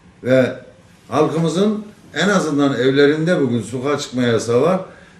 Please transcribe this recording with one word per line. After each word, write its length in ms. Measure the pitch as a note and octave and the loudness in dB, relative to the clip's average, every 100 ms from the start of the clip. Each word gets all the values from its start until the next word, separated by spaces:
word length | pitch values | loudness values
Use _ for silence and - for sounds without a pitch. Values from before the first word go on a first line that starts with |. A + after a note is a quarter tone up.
| - - | -20 -8
ve 320 | A#2 C3 B2 - - - - - - | 0 2 2 -2 -16 -20 -20 -20 -4
halkımızın 760 | C3 D3 D3+ E3 E3 G#3+ G#3 - - - | 0 0 0 -2 0 0 -2 -8 -18 -12
en 160 | D3 F#3 | -4 0
azından 440 | F#3+ D#3 C#3 C#3 A#2+ | 0 0 0 0 0
evlerinde 600 | C3 C3+ C#3+ D#3 E3 E3 | 2 4 4 2 0 0
bugün 200 | C3 A#2 | 0 -2
sokağa 360 | - C3 C#3 C#3+ | -4 -6 -4 -4
çıkma 260 | - B2 | -4 -2
yasağı 380 | A#2+ A2 A2+ A#2+ | 0 0 0 2
var. 200 | D#3 F#3 - - - - | 2 0 -4 -18 -20 -20